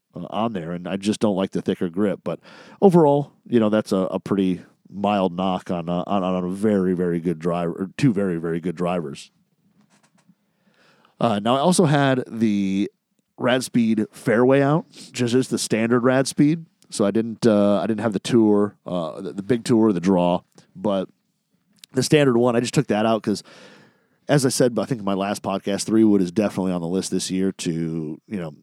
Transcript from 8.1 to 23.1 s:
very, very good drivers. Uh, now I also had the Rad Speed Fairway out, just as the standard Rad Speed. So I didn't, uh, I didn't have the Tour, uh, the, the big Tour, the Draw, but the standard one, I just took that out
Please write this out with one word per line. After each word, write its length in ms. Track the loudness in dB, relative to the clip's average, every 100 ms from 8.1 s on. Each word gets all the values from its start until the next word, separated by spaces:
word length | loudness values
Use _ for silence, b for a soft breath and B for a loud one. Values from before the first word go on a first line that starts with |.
very, 260 | 0 -2 -4
very 200 | -4 -4
good 160 | -6
drivers. 560 | -4 -4 -4 -6 -12 -18 _ _ _ _ _ _ _ _ _ _ _ _ _ b b b b b b
Uh, 180 | -2 0
now 160 | 0
I 60 | 2
also 240 | 2 4
had 400 | 4 4 2 0 -2
the 640 | -2 0 2 0 0 -4 _ _ _ _ -4
Rad 240 | 0 0
Speed 420 | 0 0 2 0 -2
Fairway 500 | -4 -2 2 4 4
out, 260 | 2 0 -2 B B
just 220 | -4 0
as 120 | 0 0
the 120 | -4
standard 440 | -2 -2 0 2
Rad 240 | 2 0 0
Speed. 400 | 2 2 0 -6 _ _
So 160 | -2 0
I 60 |
didn't, 340 | 0 -2 0 2
uh, 320 | 4 4 2
I 80 | 0
didn't 140 | -2
have 120 | -2
the 60 | -4
Tour, 580 | 0 2 4 4 0 -4
uh, 360 | -8 -6 -6 -8
the, 120 | -12
the 100 | -8
big 180 | -4 -2
Tour, 280 | 0 2 4
the 80 | 2
Draw, 400 | 2 2 2 0 -4 b b
but 340 | -8 -4 -4 -4 _ _ _ _ _ _ _ -10
the 80 | -4
standard 360 | 2 4 4 4
one, 180 | 2 2
I 40 |
just 120 | 0
took 140 | 0 0
that 180 | 0
out 180 | 0